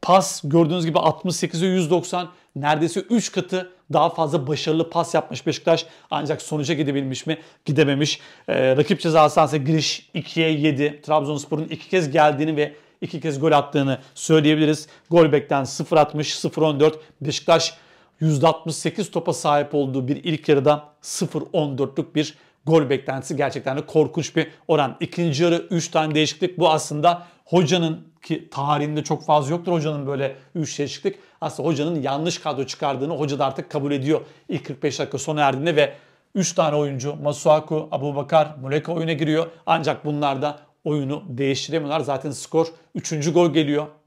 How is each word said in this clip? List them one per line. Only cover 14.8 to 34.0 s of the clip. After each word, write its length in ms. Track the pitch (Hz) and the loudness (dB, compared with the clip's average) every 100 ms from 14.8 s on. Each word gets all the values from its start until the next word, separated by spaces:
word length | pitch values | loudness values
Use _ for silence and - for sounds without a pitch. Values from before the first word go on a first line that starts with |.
| - - _ | -4 -20 _
Gol 220 | 170 160 | 4 6
bekten 320 | 143 139 143 | 4 2 -2
sıfır 320 | 131 - 156 165 | -2 -6 0 4
altmış, 380 | 147 151 147 | 4 2 -6
sıfır 280 | - 151 - | -4 -4 0
on 180 | 156 143 | 0 4
dört. 180 | 156 156 - _ | 2 2 -16 _
Beşiktaş 540 | 139 - - 165 165 - _ _ _ _ | -6 -6 2 2 2 -8 _ _ _ _
yüzde 260 | 156 147 160 | 0 4 2
altmış 300 | 156 - 151 | 2 -4 -6
sekiz 340 | 170 165 196 | -6 -6 -6
topa 220 | 180 170 | -4 -4
sahip 420 | 151 165 147 143 | -4 0 0 0
olduğu 340 | 147 135 135 127 | -2 -2 -2 -4
bir 160 | 143 | -4
ilk 240 | 175 156 - | -4 -6 2
yarıda 400 | 143 135 147 - _ | 2 4 2 -2 _
sıfır 420 | - - 170 156 147 | -12 -6 -6 -6 -4
on 260 | 185 151 135 | -2 -2 -2
dörtlük 360 | 135 135 151 | -4 -4 -4
bir 200 | 143 151 - _ _ - | -2 -4 -6 _ _ 2
gol 240 | 160 139 | 4 4
beklentisi 460 | 135 131 135 127 135 | -2 -2 -8 -6 -4
gerçekten 400 | 143 139 131 135 | -4 -2 -6 -6
de 100 | 143 | -2
korkunç 500 | 156 147 - 147 - | 2 2 0 -4 -2
bir 100 | 156 - _ | -4 -8 _
oran. 280 | 156 139 - | 0 0 -2
İkinci 420 | 165 - 170 135 | -8 -2 -2 2
yarı 240 | 175 170 - | 2 2 0
üç 180 | 170 156 | -4 -2
tane 260 | 165 156 | -2 0
değişiklik. 440 | 156 156 - 180 180 | 0 0 -2 -6 0
Bu 120 | 165 | 2
aslında 560 | 156 151 151 170 175 - _ | 2 -2 0 2 2 -6 _
hocanın, 680 | _ 170 165 180 165 165 - _ | _ 2 4 2 0 -4 -10 _
ki 260 | - 160 - | -8 -8 -6
tarihinde 540 | - 143 147 147 151 | -8 -2 0 0 -4
çok 200 | - 147 | -4 -6
fazla 260 | - 151 135 | 2 2 2
yoktur 220 | 170 170 | -4 -2
hocanın 340 | 175 151 147 135 | -2 -2 -4 -4
böyle 300 | 139 135 - _ | -4 -4 -6 _
üç 240 | 175 151 - | -8 -6 -4
değişiklik. 380 | 143 - 202 190 _ _ | -6 -4 -6 -6 _ _
Aslında 280 | 156 - 139 | -10 -4 -2
hocanın 340 | 143 147 170 | 0 -2 -2
yanlış 360 | 135 139 165 165 | -2 -2 -4 -4
kadro 280 | 156 135 131 | -6 -6 -6
çıkardığını 480 | - 147 135 139 | -4 -4 -2 -4
hoca 240 | 160 147 139 | -4 -4 -2
da 80 | 139 | -2
artık 240 | 131 - | -4 -8
kabul 220 | 151 143 | -6 -2
ediyor 280 | 143 | -2